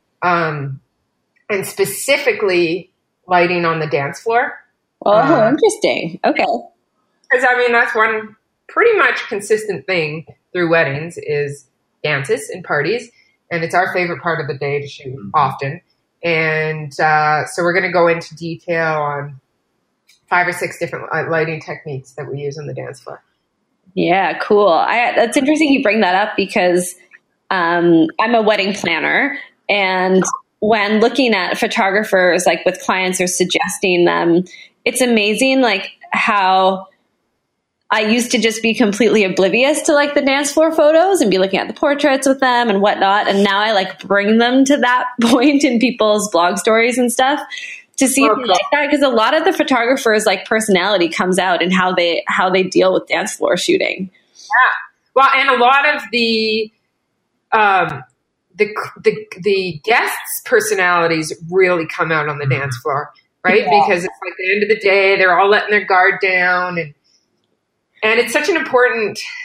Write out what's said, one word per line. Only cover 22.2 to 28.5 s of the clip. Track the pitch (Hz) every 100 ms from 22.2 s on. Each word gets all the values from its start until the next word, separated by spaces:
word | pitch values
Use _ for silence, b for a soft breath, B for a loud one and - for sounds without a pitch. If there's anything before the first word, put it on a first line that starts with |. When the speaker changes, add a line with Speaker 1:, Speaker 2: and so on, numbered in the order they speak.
| 143
Speaker 1:
we | 139
use | 143 151
on | 143
the |
dance | 135 127 -
floor. | - - _ _ _ _ _ _ _
Speaker 2:
Yeah, | 185 165 185 175 -
cool. | - 208 202
I, | 160 - 226 240
that's | 202 233 294
interesting | 262 302 311
you | 269
bring | 208 214
that | 185
up | 185 208 -
because, | 190 214 180 180 180 - b b _ _ -
um, | 190 165 175 170 165 160 -
I'm | 220
a | 233
wedding | 214